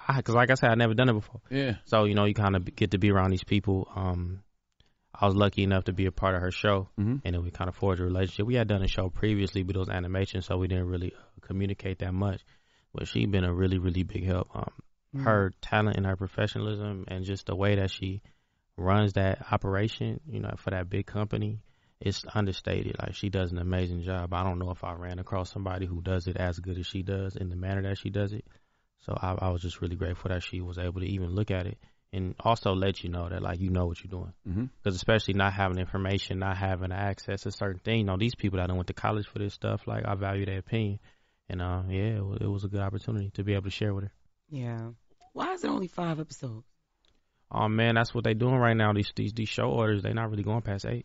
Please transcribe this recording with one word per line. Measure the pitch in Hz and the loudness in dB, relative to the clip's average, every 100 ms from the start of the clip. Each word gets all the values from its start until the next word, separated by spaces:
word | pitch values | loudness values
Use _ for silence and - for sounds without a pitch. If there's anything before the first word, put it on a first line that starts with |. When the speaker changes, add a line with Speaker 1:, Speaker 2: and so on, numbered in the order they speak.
| - | 0
Speaker 1:
I, | 135 | 0
'cause | - | 4
like | 117 123 | 4 6
I | |
said, | 131 123 | 6 6
I | 113 | 6
never | 117 | 6
done | 110 127 | 6 4
it | |
before. | 107 - 104 - | 4 0 -10 -6
Speaker 2:
Yeah. | 135 135 98 | -2 -2 -2
Speaker 1:
So, | - 110 | 2 4
you | 104 | 6
know, | 104 | 6
you | 104 | 4
kinda | 104 101 95 | 4 4 4
b-, | 90 | 0
get | - 104 | 0 2
to | 101 | 4
be | 101 | 6
around | 98 92 | 6 6
these | 92 | 2
people. | - 107 101 95 - | 2 2 4 2 0
Um, | 95 95 90 90 95 - _ _ _ _ _ _ | -2 -2 -2 -2 -6 -12 _ _ _ _ _ _
I | - 101 | 2 4
was | |
lucky | 98 101 - | 6 4 4
enough | 98 95 | 4 2
to | 92 | 2
be | 92 95 | 0 0
a | |
part | - 95 92 | 2 0 2
of | |
her | 92 | 0
show, | - 107 98 98 - | 0 2 2 0 -2
Speaker 2:
Mm-hmm. | 104 139 | 0 0
Speaker 1:
and | 98 | -2
then | 90 | -2
we | 87 | -2
kinda | - 92 | -4 -6
forged | - 98 90 | -2 0 2
a | |
relationship. | 90 90 95 - 107 | 0 0 0 0 0
We | |
had | 123 110 | 2 2
done | 101 | 2
a | 95 | 2
show | - 95 | 0 -2
previously, | - 110 104 95 98 | 0 2 2 2 0
but | 92 95 | 0 0
it | |
was | 95 | -2
animation, | 92 90 95 98 95 | -2 -2 0 0 -2
so | - 92 | -2 0
we | 92 | 0
didn't | 92 90 | 0 0
really, | 90 90 | -2 -4
uh, | - - - - | -8 -16 -18 -6
communicate | 92 98 101 98 90 | -2 -2 -2 -4 -4
that | 92 | -2
much. | 92 101 95 - _ _ _ _ | 0 0 -2 -8 _ _ _ _
But | - - | -8 -2
she | 113 110 | 0 2
been | 95 | 4
a | 90 | 2
really, | 87 95 92 | 2 2 2
really | 90 87 | 2 0
big | 90 - | 0 -2
help. | 90 90 - | 0 0 -2
Um, | - - - - _ _ | -4 -8 -8 -18 _ _
Speaker 3:
Mm. | 139 | -2
Speaker 1:
her | 131 107 95 - | 2 4 4 -2
talent | - 107 107 98 | 0 2 4 2
and | 98 | 0
her | 95 | 0
professionalism | 95 - 107 107 107 104 104 98 - | -4 -2 -2 -2 -4 -4 -4 -6 -8
and | 92 | -6
just | 95 98 - | -4 -6 -4
the | 92 | 0
way | 101 101 | 4 4
that | 95 | 2
she | - 98 98 - _ _ _ _ - | -2 -6 -6 -10 _ _ _ _ -2
runs | 90 104 104 | 4 6 6
that | 98 95 95 - | 4 2 0 0
operation, | 104 98 95 110 - 113 117 - | 0 0 0 0 -2 -6 -6 -8
you | 107 | -6
know, | 104 104 | -6 -6
for | - | -4
that | 95 90 | -4 -2
big | 98 | -4
company, | - 104 107 110 104 107 - _ _ - | -2 -4 -2 -2 -2 -4 -10 _ _ -6
it's | 101 98 - | -4 -4 -2
understated. | 107 101 92 - 92 101 - | 0 0 -2 -2 -2 -2 -4
Like, | - - | -6 -4
she | 104 | -2
does | 95 90 | 0 0
an | 87 | -2
amazing | 90 90 90 87 | 0 0 0 -2
job. | 87 92 87 | -4 -4 -2
I | 90 | -2
don't | 92 90 | 0 -2
know | 90 | -4
if | 90 | -6
I | 92 | -8
ran | 85 87 90 | -8 -8 -8
across | 92 98 87 | -4 -4 -4
somebody | 98 95 92 92 | -6 -6 -4 -4
who | 87 | -4
does | 87 92 87 | 0 0 0
it | 90 | -2
as | 90 85 | -2 -2
good | 92 92 | -4 -6
as | 90 | -6
she | 98 | -6
does | 92 98 95 | -4 -4 -4
in | - 92 | -6 -6
the | 90 | -4
manner | 92 98 | -4 -2
that | 98 98 | -2 -4
she | 101 | -4
does | 101 101 | -2 -2
it. | 104 - - _ _ _ _ | -4 -12 -20 _ _ _ _
So | - - | -8 -4
I, | 92 | -2
I | 92 92 | 0 0
was | 87 | 0
just | 87 - | -2 -4
really | 90 87 | -4 -2
grateful | 87 90 95 | -4 -4 -4
that | 90 | -4
she | - 92 | -4 -8
was | 90 90 | -6 -6
able | 90 90 | -4 -4
to | 92 | -4
even | 98 90 | -2 -2
look | 92 110 | 0 0
at | 95 92 | 0 -4
it | - - _ _ | -8 -16 _ _
and | 95 92 - | -6 -4 -2
also | - 117 104 | 2 2 2
let | 95 98 92 | 2 2 0
you | 90 | -4
know | 87 87 | -4 -4
that, | 90 | -4
like, | 95 90 | -4 -2
you | 95 | 0
know | 92 87 | 2 0
what | 85 | -2
you're | 98 | -8
doing. | 92 - - - | -10 -10 -10 -6
Speaker 2:
Mm-hmm. | 92 131 - | -4 -4 -4
Speaker 1:
'Cause | 101 | -4
especially | 92 - 110 - | 0 4 4 4
not | 98 98 | 2 2
having | 98 98 90 | 2 0 0
information, | 90 98 95 98 - 95 | -2 -2 0 -2 -2 -4
not | 95 92 | -2 -2
having | 95 92 92 | -2 -2 -4
access | 92 101 95 - 98 | -2 -2 -4 -6 -6
to | - | -6
certain | - 101 90 | -4 -4 -4
things. | 110 113 | 0 2
You | |
know, | 101 95 | 2 2
these | 113 - | 0 0
people | 101 92 | -2 0
that | 90 | 0
done | 90 | -2
went | 90 | -4
to | |
college | - 107 107 104 | -4 -2 -2 -4
for | 107 | -6
this | 101 | -6
stuff, | - 107 104 - | -4 -4 -4 -4
like, | 110 110 | -4 -4
I | |
value | 98 98 98 98 | -2 -2 -2 -2
their | 95 | -4
opinion. | - 113 104 101 - _ _ _ - | -2 -2 -2 -4 -10 _ _ _ -8
And, | 92 | -4
uh, | 90 92 92 | -2 -2 -2
yeah, | 95 107 110 | -2 0 -2
it | |
wa-, | 98 104 | -2 -2
it | 104 | -2
was | 101 | -2
a | 98 | -2
good | 101 | -2
opportunity | 98 101 - 107 98 | -2 -4 -4 -4 -4
to | - | -4
be | 101 | -2
able | 101 | 0
to | 98 | -2
share | - 107 | -2 -2
with | 98 | -2
her. | 101 - _ _ _ | -6 -10 _ _ _
Speaker 3:
Yeah. | 147 120 117 113 117 _ _ - | -8 -6 -6 -8 -12 _ _ -14
Why | - 339 | -6 -6
is | 370 | -4
it | - | -2
only | - 180 | -2 -4
five | - 170 156 | -4 -2 -4
episodes? | 151 - 131 110 - _ _ _ _ _ _ _ - | -6 -8 -10 -10 -14 _ _ _ _ _ _ _ -6
Speaker 1:
Oh, | 107 107 | 0 2
man, | 110 117 | 4 4
that's | 113 117 | 4 2
what | 120 | 0
they | 113 | 0
doing | 110 123 127 | 2 4 4
right | 120 110 | 6 6
now. | 107 | 4
These, | 104 101 | 4 2
these, | - 107 | -2 -4
these | 113 107 | -2 -4
show | - 117 | 0 0
orders, | 131 110 101 | 2 2 2
they | 104 | 0
not | 110 113 | -2 -2
really | 107 | -2
going | 104 113 | -2 -2
past | 110 98 110 | -2 -4 -4
eight. | 120 | -6